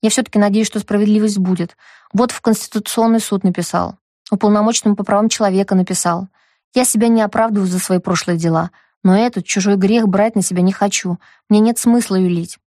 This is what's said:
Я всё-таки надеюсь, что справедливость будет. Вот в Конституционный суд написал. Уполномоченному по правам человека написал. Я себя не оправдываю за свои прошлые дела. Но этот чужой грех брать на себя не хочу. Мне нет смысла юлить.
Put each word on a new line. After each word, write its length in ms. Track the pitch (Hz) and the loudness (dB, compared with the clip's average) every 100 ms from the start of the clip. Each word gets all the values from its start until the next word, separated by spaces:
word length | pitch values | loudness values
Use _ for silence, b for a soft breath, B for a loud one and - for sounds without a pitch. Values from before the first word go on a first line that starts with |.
Я 100 | 220 | 0
всё-таки 280 | 233 240 208 | 0 -2 0
надеюсь, 300 | 202 202 220 | 2 2 -2
что 120 | 214 | -4
справедливость 580 | - 208 208 214 214 202 | -4 0 2 2 2 0
будет. 380 | 185 180 170 - b b b | -2 -2 -4 -10 b b b
Вот 180 | 196 240 | -2 -2
в 100 | - | -2
Конституционный 800 | - 214 - 214 208 - 226 226 | -2 -2 -2 -8 -6 -2 0 0
суд 240 | - 196 | -2 -2
написал. 540 | 190 180 170 180 - - _ _ - | -2 -2 -4 -4 -4 -10 _ _ -6
Уполномоченному 680 | 202 214 208 214 233 220 202 | -2 2 2 2 0 0 -2
по 80 | |
правам 240 | 196 202 214 | 0 0 0
человека 460 | - 208 190 196 | 0 0 0 0
написал. 540 | 185 185 180 175 170 190 _ _ _ _ | 0 0 -2 -2 -4 -6 _ _ _ _
Я 100 | 247 | -2
себя 240 | 247 208 233 | 0 2 2
не 140 | 226 | 2
оправдываю 460 | 214 226 226 208 190 | 2 0 0 0 -2
за 100 | 180 | -2
свои 200 | - 185 | -2 -2
прошлые 400 | 175 175 - 170 | 0 -4 -2 -2
дела. 320 | 165 160 170 b b b | 0 0 -2 b b b
Но 140 | 190 190 | 2 2
этот 280 | 240 226 | 2 -2
чужой 320 | - - 190 202 | -6 -2 0 2
грех 320 | 190 233 220 | 2 2 2
брать 260 | 190 220 | 2 0
на 80 | 220 | 0
себя 200 | 180 180 | -2 0
не 100 | 185 | 0
хочу. 460 | 196 202 - 185 175 b b _ | 0 -2 -2 -6 -8 b b _
Мне 120 | 208 | 2
нет 180 | 220 233 | 4 2
смысла 380 | 240 240 233 190 | 2 2 2 0
юлить. 420 | 185 175 170 - | 0 0 -4 -14